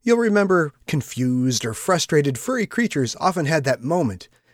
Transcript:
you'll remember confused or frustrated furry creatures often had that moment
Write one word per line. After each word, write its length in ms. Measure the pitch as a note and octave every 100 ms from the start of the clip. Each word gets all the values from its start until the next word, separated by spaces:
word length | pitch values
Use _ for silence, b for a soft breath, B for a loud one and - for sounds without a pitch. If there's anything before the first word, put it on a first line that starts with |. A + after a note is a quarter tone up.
you'll 160 | A#3 A#3
remember 540 | A#3 G3+ G3 F#3 D3+ _ -
confused 800 | D3+ - - B2+ B2+ B2+ A#2+ A2+
or 80 |
frustrated 640 | G#2+ - F3 - D3+ C#3+ B2+
furry 300 | - B3+ G3+
creatures 480 | - A3+ C#3+ A#2+ -
often 280 | F#3 F3+ D3
had 160 | D#3+
that 180 | C3+ B2
moment 480 | B2 F3 C3 F#2 - _ _